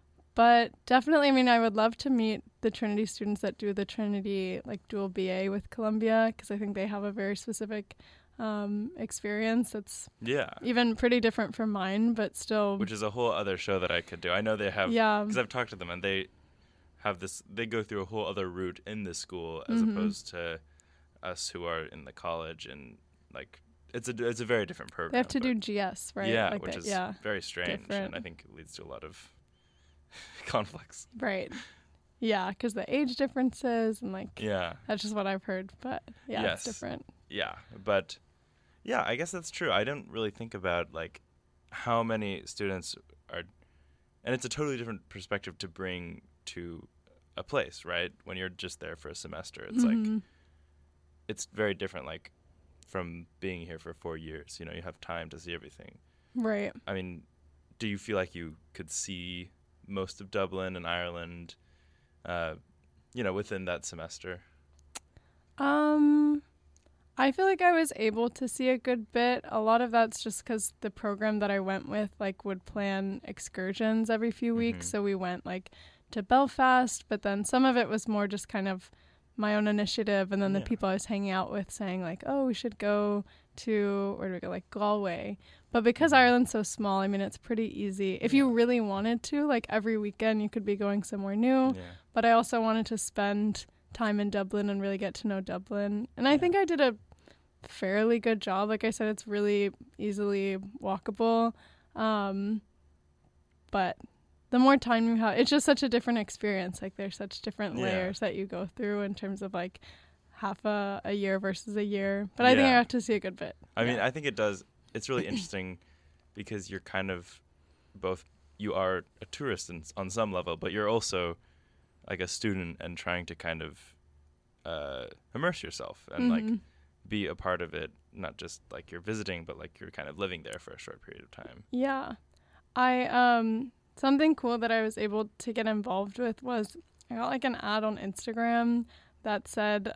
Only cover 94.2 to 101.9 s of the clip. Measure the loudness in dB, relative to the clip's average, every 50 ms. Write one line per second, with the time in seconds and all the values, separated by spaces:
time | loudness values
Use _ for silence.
94.2 | 0 0 0 0 -2 0 0 0 0 0 0 0 0 -2 -2 -2 -2 -4 -4 -2
95.2 | -2 -2 -2 -2 -2 -4 -6 -6 -6 -4 -4 -2 -2 0 -2 -2 -4 -6 -4 2
96.2 | 4 6 6 6 6 4 4 4 4 4 4 4 4 4 2 0 -8 -20 -20 _
97.2 | -20 -20 -20 _ _ _ _ _ -20 -16 -10 -4 -2 0 2 4 4 4 4 4
98.2 | 2 2 0 0 0 -2 0 0 0 0 0 0 0 -2 0 0 -2 -2 -2 -4
99.2 | -6 -4 -2 0 2 2 4 4 2 0 -2 -6 -18 -18 _ -6 -4 -4 -2 0
100.2 | 0 0 2 0 0 0 -2 -4 -6 -10 -12 -6 -4 -4 -4 -4 -4 -4 -2 2
101.2 | 2 4 4 4 4 2 0 -4 -16 -20 -20 _ _ _